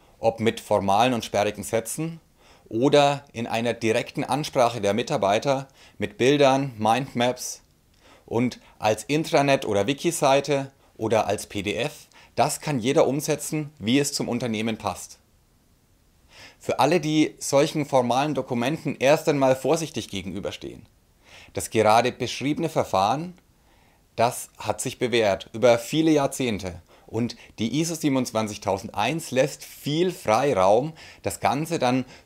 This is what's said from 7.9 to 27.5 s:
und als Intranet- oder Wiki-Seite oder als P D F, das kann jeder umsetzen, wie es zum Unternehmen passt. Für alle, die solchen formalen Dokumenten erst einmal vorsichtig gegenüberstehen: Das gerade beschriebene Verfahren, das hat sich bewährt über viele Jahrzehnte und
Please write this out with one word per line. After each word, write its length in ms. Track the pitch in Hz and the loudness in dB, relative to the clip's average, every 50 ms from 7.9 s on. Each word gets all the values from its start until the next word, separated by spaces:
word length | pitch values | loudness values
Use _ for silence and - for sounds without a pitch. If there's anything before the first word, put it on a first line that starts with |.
| _ _ _ - - _ _ | _ _ _ -20 -20 _ _
und 320 | - - 117 123 117 - - - - _ _ | -4 -2 0 0 0 -2 -8 -18 -20 _ _
als 260 | - 110 110 - - | 0 0 0 0 -2
Intranet- 600 | - 143 156 160 - 165 147 143 139 135 131 - | -2 -2 -2 0 2 2 2 4 4 2 2 0
oder 200 | - 101 101 101 | 0 0 0 0
Wiki-Seite 840 | 117 139 - - 175 - - 156 135 135 139 139 151 143 135 135 139 - _ _ _ _ | 0 -2 -2 -2 -4 -2 2 2 4 4 2 2 0 -2 -2 -2 -6 -12 _ _ _ _
oder 300 | - 113 110 110 107 - | -6 -2 0 2 2 2
als 200 | - 104 107 - | 0 -2 -4 -6
P 160 | - - 104 | -8 -8 -6
D 120 | 92 104 98 | -4 -4 -4
F, 340 | 107 123 151 - - - _ _ - - _ _ | -4 -4 -6 -8 -12 -20 _ _ -20 -20 _ _
das 260 | 117 120 151 - - | 0 0 0 0 -4
kann 180 | - 156 147 123 | -4 -4 -4 -2
jeder 260 | 101 131 139 160 - | 0 2 2 4 2
umsetzen, 640 | - 131 151 147 - 147 143 - - 160 156 151 147 - - | 2 2 -2 -2 -4 -4 -4 -4 -6 -6 -6 -6 -8 -12 -6
wie 200 | 98 110 127 139 | -2 2 2 2
es 160 | 143 139 - | 2 0 -4
zum 140 | - 127 - | -6 -4 -4
Unternehmen 500 | 120 120 127 117 110 107 110 117 110 - | -4 -4 -4 -4 -4 -4 -4 -4 -6 -4
passt. 400 | - 98 87 - - - - _ _ _ _ _ _ _ _ _ _ _ _ _ _ _ _ _ _ _ _ _ _ _ - - - - - _ | -6 -6 -6 -6 -12 -18 -20 _ _ _ _ _ _ _ _ _ _ _ _ _ _ _ _ _ _ _ _ _ _ _ -20 -20 -20 -20 -20 _
Für 200 | - - - - | -6 -4 0 2
alle, 200 | 123 147 175 175 | 2 2 2 0
die 340 | 147 151 156 156 151 - - - | 0 0 2 2 2 2 -2 -8
solchen 460 | - - 143 139 151 151 - 156 139 | -6 0 2 2 2 2 0 -4 -4
formalen 500 | - 139 131 120 120 120 131 143 156 139 | 2 2 2 2 2 0 0 0 -2 -4
Dokumenten 640 | 131 - - 127 120 117 135 160 160 - 139 - - | -6 -4 -4 -4 -2 -2 -2 -4 -4 -6 -8 -4 0
erst 300 | 123 135 156 156 - 165 | 4 4 4 4 2 0
einmal 260 | 147 139 135 131 131 | 2 2 4 2 2
vorsichtig 540 | 131 - 131 160 165 165 143 - 117 - - | 2 2 0 0 0 -2 -6 -8 -10 -10 -8
gegenüberstehen: 800 | - 98 85 95 85 101 92 90 - - - 62 64 - - _ _ _ _ _ _ _ _ - - - - - | -10 -8 -8 -8 -10 -8 -8 -8 -10 -10 -12 -14 -14 -16 -20 _ _ _ _ _ _ _ _ -20 -20 -20 -20 -12
Das 160 | _ 101 - - | _ -10 -10 0
gerade 440 | - 113 107 107 110 120 120 123 | 0 4 4 6 6 6 4 2
beschriebene 580 | 110 - 123 113 - - 123 143 151 165 165 156 | -2 -4 -8 -8 -6 -6 -4 -4 -2 -2 -4 -2
Verfahren, 640 | - 147 117 - - 95 98 107 123 147 170 180 175 - _ _ _ _ _ _ _ _ _ _ _ _ _ _ _ | -2 -2 -2 0 0 0 2 2 0 -2 -6 -10 -14 -18 _ _ _ _ _ _ _ _ _ _ _ _ _ _ _
das 320 | - 113 123 123 - - - _ | 0 0 0 0 -4 -12 -14 _
hat 240 | - - 104 104 - | -8 -6 -6 -4 -4
sich 180 | - 135 - - | -6 -8 -4 -4
bewährt 520 | 127 117 120 117 110 101 95 95 - - | -2 0 2 2 2 2 0 -2 -4 -12
über 260 | - 117 123 120 117 120 | -4 2 4 4 4 4
viele 340 | - - 143 156 160 160 | 0 -2 0 2 4 4
Jahrzehnte 680 | 156 143 139 139 - - 131 120 104 87 92 90 87 87 - _ - _ _ | 4 4 2 0 -2 -4 -2 -2 -2 -4 -6 -10 -12 -12 -18 _ -20 _ _
und 300 | - - 113 120 117 - - - - | -8 -4 -4 -4 -4 -6 -12 -20 -20